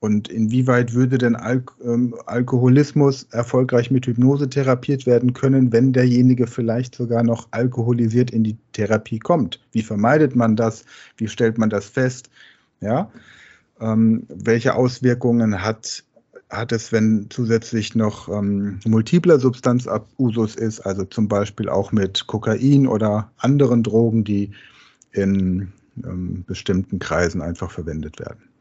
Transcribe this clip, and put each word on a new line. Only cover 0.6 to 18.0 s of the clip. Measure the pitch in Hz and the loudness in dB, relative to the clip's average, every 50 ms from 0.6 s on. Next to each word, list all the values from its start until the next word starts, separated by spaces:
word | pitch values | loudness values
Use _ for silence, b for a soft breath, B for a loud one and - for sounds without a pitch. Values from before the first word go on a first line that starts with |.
| 127 131 123 120 117 117 117 | 2 2 2 2 2 0 0
würde | 123 131 127 135 123 | 0 2 2 2 2
denn | 123 120 - | 2 0 0
Al-, | - - 110 127 131 127 - - - 123 | -2 -2 -4 -4 -4 -4 -8 -14 -10 -6
ähm, | 120 117 120 123 117 117 - - | -4 -2 0 -2 -2 -4 -8 -10
Alkoholismus | - 110 123 127 127 135 120 127 127 127 143 147 147 - 147 143 139 135 - - - | -6 -4 -4 -2 0 0 2 4 6 6 6 4 2 2 2 2 2 2 -2 -8 -8
erfolgreich | - 113 120 - - 127 131 127 127 120 120 123 | -6 -6 -4 -2 0 0 0 2 2 0 2 2
mit | 131 123 127 | 0 -2 -2
Hypnose | 123 113 117 123 131 143 143 147 131 | -2 0 2 2 2 2 2 -2 -4
therapiert | 131 143 135 131 127 127 127 - 143 131 - | -2 -2 0 0 0 0 0 -2 -4 -2 2
werden | 127 123 117 123 123 123 | 2 2 4 2 0 0
können, | - - 131 135 135 131 120 | 0 0 2 4 4 4 4
wenn | 110 113 131 135 | 4 4 4 4
derjenige | 127 131 127 127 120 123 123 127 127 127 123 | 4 4 4 4 4 4 4 4 4 2 0
vielleicht | 120 - - 117 113 110 120 123 123 - | -2 -4 -4 -2 -2 -2 -2 -4 -6 -8
sogar | - 123 117 117 117 | -8 -6 -2 0 0
noch | 117 117 117 113 - - | 0 0 0 -2 -6 -8
alkoholisiert | - 117 123 127 123 123 113 120 120 120 117 110 110 123 127 123 | -4 -2 -2 -2 -2 -2 0 0 0 0 0 0 2 0 0 0
in | 117 113 110 | 0 -2 -2
die | 107 107 - _ _ | -2 -4 -8 _ _
Therapie | - - 104 101 110 107 - - 117 110 | -6 -4 -2 0 0 0 -2 -4 -8 -4
kommt? | - - 175 160 117 - - - _ _ | 0 0 0 0 0 -2 -6 -12 _ _
Wie | - 113 | -6 -6
vermeidet | 110 - 107 101 107 120 143 156 156 135 127 | -4 -4 -2 0 2 2 4 4 2 2 2
man | 123 117 113 110 | 2 2 2 2
das? | 107 113 117 110 - B B B B B B B | 2 0 -2 -2 -6 B B B B B B B
Wie | - 113 107 | -8 -8 -8
stellt | - - 120 113 110 113 | -2 0 0 0 0 0
man | 113 107 | 0 0
das | 104 101 98 | 0 -2 -4
fest? | - - 131 127 127 127 - - b b b b b b b b b _ _ | -4 -4 -2 -2 -2 -2 -6 -12 b b b b b b b b b _ _
Ja? | 98 104 117 151 208 B B B B B B B B B B B B B _ - | -4 -2 -2 -2 -4 B B B B B B B B B B B B B _ -8
Ähm, | 113 110 110 113 113 110 113 - - - | -6 -2 0 2 4 4 2 0 -2 -8
welche | - 95 101 113 113 120 127 135 - | -14 -4 0 0 0 2 2 0 2
Auswirkungen | 117 127 123 123 - 127 127 120 123 - 120 120 117 113 110 104 92 | 2 0 0 0 0 0 0 0 0 0 0 2 2 2 0 0 -2
hat, | 98 107 110 - - - - - - _ _ _ _ _ - - - - | -2 -4 -6 -6 -8 -14 -14 -14 -18 _ _ _ _ _ -20 -20 -18 -12
hat | - 104 117 120 | -10 -10 -6 -4
es, | 120 110 - - | -4 -6 -4 -2
wenn | 113 110 110 110 110 107 101 - | 0 2 2 2 2 0 -2 -6
zusätzlich | - - 120 110 117 113 - - - 110 104 - - | -6 -4 -2 0 0 0 0 -2 -4 -4 -4 -2 -2
noch, | 113 | -2